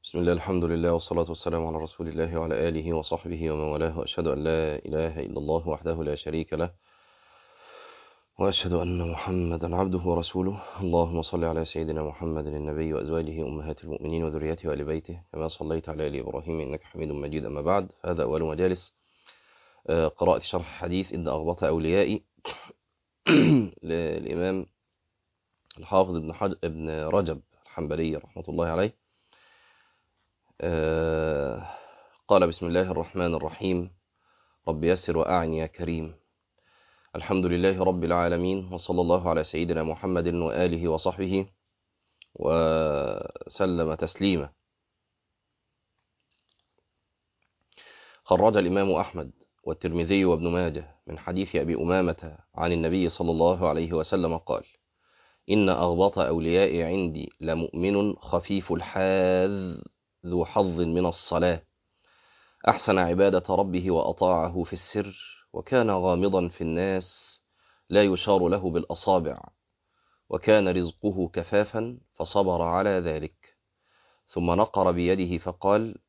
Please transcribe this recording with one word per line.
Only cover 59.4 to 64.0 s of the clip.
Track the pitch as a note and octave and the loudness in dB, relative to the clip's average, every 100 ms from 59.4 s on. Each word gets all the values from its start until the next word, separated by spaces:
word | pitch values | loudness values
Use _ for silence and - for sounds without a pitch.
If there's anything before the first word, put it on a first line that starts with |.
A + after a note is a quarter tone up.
| F#2+ G2+ F#2 D#2+ - _ _ _ F2 | 2 -2 -6 -10 -14 _ _ _ -4
ذو | F2 E2 | -2 0
حظ | A2 F#2+ E2 | 2 2 2
من | E2+ E2+ F2+ | 0 2 0
الصلاة، | E2 - E2+ F2 E2 _ _ _ _ _ _ _ _ _ _ A2+ | 0 -2 2 2 0 _ _ _ _ _ _ _ _ _ _ 0
أحسن | - - F#2+ | 2 2 4
عبادة | F2 F2 G2 F#2 F2+ F#2 | 4 4 4 4 2 0
ربه | G2 F2+ F#2 | 2 0 0
وأطاعه | E2 | 0